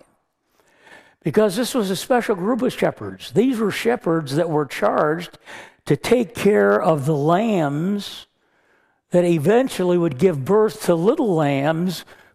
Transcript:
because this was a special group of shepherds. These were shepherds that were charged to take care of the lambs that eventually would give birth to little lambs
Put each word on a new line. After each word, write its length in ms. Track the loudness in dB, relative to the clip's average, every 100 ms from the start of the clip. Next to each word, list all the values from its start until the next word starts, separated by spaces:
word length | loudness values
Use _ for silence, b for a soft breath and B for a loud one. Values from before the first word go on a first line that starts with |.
| _ _ _ _ _ b b b b b b b
because 340 | -2 2 2 0
this 180 | -4
was 160 | -2 -2
a 60 | -4
special 380 | 0 0 0
group 280 | -4 -2 -2
of 100 | -4
shepherds. 600 | -2 -2 -2 -12 -14 -4
These 260 | 0 0 0
were 120 | -2
shepherds 680 | -2 -2 -2 0 -2 -2 -2
that 120 | 0
were 160 | -2
charged 760 | -2 -2 0 2 0 -2 -8 -18 B B B B
to 100 | -2 -2
take 380 | 2 2 0
care 460 | 0 2 4 4 4
of 240 | 2 0
the 120 | 0 0
lambs 1080 | 2 2 2 0 0 -2 -2 -4 -6 -16 -20 _ _ _ _ _ _ _ -2
that 140 | 0
eventually 760 | 2 2 4 2 2 -2 0 2
would 200 | 0 2
give 260 | 0 0
birth 400 | 0 2 2 0
to 100 | 0
little 400 | 2 2 2 0
lambs 680 | 2 2 2 0 0 -2 -6 -14 B B